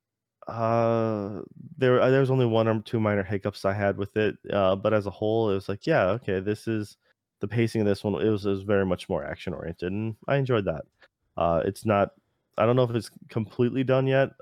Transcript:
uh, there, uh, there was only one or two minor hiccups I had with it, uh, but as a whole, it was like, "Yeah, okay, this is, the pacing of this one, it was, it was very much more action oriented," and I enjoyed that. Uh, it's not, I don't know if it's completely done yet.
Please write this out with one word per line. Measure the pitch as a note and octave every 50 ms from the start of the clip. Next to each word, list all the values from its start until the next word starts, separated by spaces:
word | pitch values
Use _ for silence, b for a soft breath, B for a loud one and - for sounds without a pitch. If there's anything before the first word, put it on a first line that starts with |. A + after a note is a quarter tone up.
| _ _ _ _ _ _ _ _ - -
uh, | A2+ A#2 A2+ A2+ A#2 A#2 A2+ A#2 A#2 A2+ A2+ A2+ A2 G#2 G2+ G#2 G#2 E2 - - - - - - -
there, | - C3 B2 B2+ A2+
uh, | G#2 B2+
there | C3+ C#3
was | C3+ B2
only | C3 C3 B2
one | A#2 A2 A2+ A2 A2+
or | A2 A2
two | G#2+ - - A2+
minor | A2 G#2 G#2 G2+
hiccups | F#2+ G2 G#2+ F#2+ - G#2 - - -
I | G2
had | G2+ G#2 G2+ G2+ G2 G2
with | G2+ - -
it, | G#2+ G#2+ G2+ - - - -
uh, | - G2+ F#2+ F#2 F#2+
but | F#2+ G#2 A2 A2
as | G#2+ G2
a | G2+
whole, | - - G#2+ G#2+ A2 A2+ A2+ G#2
it | F#2+
was | G2 - -
like, | G2+ - -
"Yeah, | D#3 D#3+ B2+ G2 F#2
okay, | G#2 A#2+ - G#2 F#2 F#2+
this | F#2+ G#2 G#2+ - - A#2
is, | A2 G#2+ G#2 - - _ _ _ _ _ _ _ _ _
the | - G#2
pacing | A2 A#2+ A2+ A2+ - A2+
of | G#2
this | G2+ G2 - -
one, | G#2+ F#2+ C2+
it | F2+ A2
was, | G#2+ F#2+ G2
it | G2+
was | G2 F#2+
very | G2 G#2 G#2 G2 G2
much | F#2 F2+ - - -
more | F#2 D2+ C#2+
action | D2 E2 - - F#2+ D#2
oriented," | - - E2 E2+ - F2 F2+
and | F#2+ G#2 A2 A2+ G#2+ - - -
I | C3+
enjoyed | C#3 C3+ B2 B2 G#2+ G2
that. | F2 D#2 C#2+ - _ _ b b b _ _ _ _ -
Uh, | F2 E2+ E2+ E2 D#2 -
it's | G2 G2 - -
not, | A2 G#2 G2+ G2 - - _ _ _ _ _ _ _ _ -
I | G#2+
don't | A#2 B2
know | B2+ B2
if | A#2 A#2
it's | A2+ - - - - - -
completely | - A2+ G#2+ - - - B2 A#2+ A#2 C3+ C3
done | B2 C3 C3 C3+
yet. | C3+ C3+ C3+ C#3 - - -